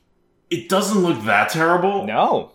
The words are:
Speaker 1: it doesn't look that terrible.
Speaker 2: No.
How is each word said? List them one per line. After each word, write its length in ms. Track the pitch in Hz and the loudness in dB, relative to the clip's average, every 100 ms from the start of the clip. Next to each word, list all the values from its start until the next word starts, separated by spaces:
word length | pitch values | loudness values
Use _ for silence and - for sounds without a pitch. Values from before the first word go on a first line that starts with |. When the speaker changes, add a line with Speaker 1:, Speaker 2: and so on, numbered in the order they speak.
| _ _ _ _ - | _ _ _ _ -8
Speaker 1:
it 180 | 170 - | -8 -2
doesn't 320 | 190 196 208 | -2 0 0
look 240 | 175 131 | 0 -2
that 240 | 107 104 110 | 0 2 2
terrible. 580 | 160 165 170 185 202 196 | 0 2 2 0 -2 -4
Speaker 2:
No. 460 | 117 208 - 143 | 0 0 0 -4